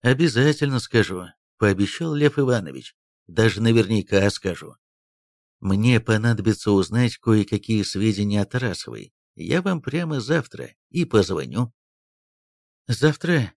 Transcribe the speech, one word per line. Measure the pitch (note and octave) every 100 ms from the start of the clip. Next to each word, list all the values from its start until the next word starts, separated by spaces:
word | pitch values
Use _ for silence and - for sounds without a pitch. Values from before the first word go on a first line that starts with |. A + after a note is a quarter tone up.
«Обязательно | B2 C3 E3+ A2+ C#3+ D3 C#3+ C3
скажу», | - A#2+ G2+ F#2 F2+ _ _ _
пообещал | G#2+ F#2+ G2+ - E3 D3
Лев | D3 D3
Иванович. | C3+ A#2+ F2 C2 - _ _ _ _
«Даже | F2+ A2 F#2+
наверняка | A2+ A#2 G2+ G#2+ - G2+ G2+
скажу. | - G2 E2 D#2 - _ _ _ _ _ _ _ _
Мне | G2 G2 A#2 A#2
понадобится | A2 A2 A#2 A2 G2+ G#2 -
узнать | G2+ F#2 A2 B2 -
кое-какие | - G#2+ G2+ G#2+ - A2
сведения | G2 G2 A2 G2 G#2 G#2
о | G2
Тарасовой. | B2 B2 F2 - A1+ - _ _ -
Я | E2 E3+
вам | F#3 F3
прямо | - D3+ E3+ C#3+
завтра | A2+ D#3+ B2+ - B1+ _ _
и | F3 F3
позвоню». | A2 F#2+ F2 C2 C#2 A#2+ _ _ _ _ _ _ _ _ _ _ _ -
«Завтра?» | A#2 D3+ C#3+ D#3+ E3+ G2+